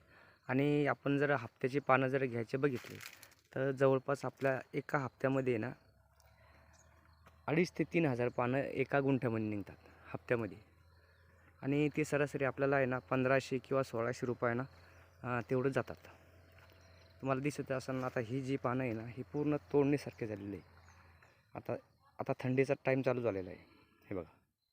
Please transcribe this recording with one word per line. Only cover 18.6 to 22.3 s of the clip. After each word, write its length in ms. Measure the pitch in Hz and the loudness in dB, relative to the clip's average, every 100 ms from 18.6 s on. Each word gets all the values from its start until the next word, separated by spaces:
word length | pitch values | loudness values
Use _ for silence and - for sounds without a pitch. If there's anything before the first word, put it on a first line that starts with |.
| 127 127 | -2 -2
आहे 80 | 127 | -2
ना, 100 | 110 117 | -4 -8
ही 160 | 127 | -12
पूर्ण 340 | - 147 147 147 - | -8 -4 -2 -2 0
तोडणीसारखी 540 | 143 139 147 - - 113 | 2 4 2 -2 -8 -8
झालेली 300 | 104 101 98 | -6 -8 -10
आहे. 60 | - - - - - - - _ _ | -14 -20 -20 -20 -20 -20 -20 _ _
आता, 180 | 123 - 123 - _ _ - | -10 -6 -8 -10 _ _ -8
आता 140 | 131 | -6